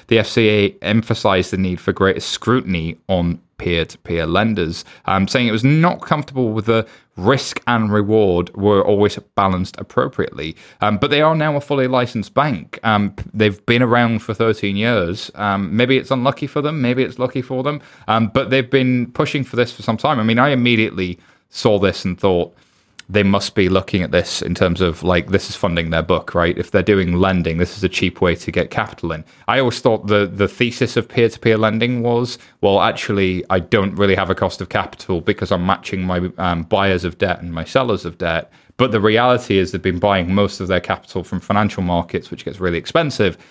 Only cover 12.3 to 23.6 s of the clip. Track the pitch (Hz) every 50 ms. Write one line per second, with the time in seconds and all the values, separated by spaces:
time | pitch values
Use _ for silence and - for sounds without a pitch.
12.3 | - 135 143 151 120 82 - - - - - 113 110 104 101 98 - - - -
13.3 | - 107 107 104 95 - _ - 120 120 127 117 117 120 120 113 117 107 - -
14.3 | 104 - 113 113 107 - - 101 98 101 110 120 120 104 87 85 95 104 - -
15.3 | - - 104 101 98 98 98 82 92 113 123 123 135 131 - - 135 127 120 139
16.3 | 139 - 147 135 - 156 143 151 160 151 127 120 123 131 127 87 113 123 127 127
17.3 | - 139 123 - 131 127 127 147 151 147 - - - - - - 110 113 113 104
18.3 | - 135 131 - 127 135 123 120 - 135 127 127 127 123 120 123 - - 151 143
19.3 | - 143 131 - - 117 120 - - - - - 110 110 - 147 151 120 107 113
20.3 | 113 120 131 147 139 123 120 120 117 110 110 - - 92 92 90 87 - _ _
21.3 | _ _ _ _ - - - 117 104 98 98 92 87 - - 95 90 - - 98
22.3 | 90 87 82 - - _ _ _ _ _ _ _ _ - - - 95 104 98 98
23.3 | 98 101 - - - 107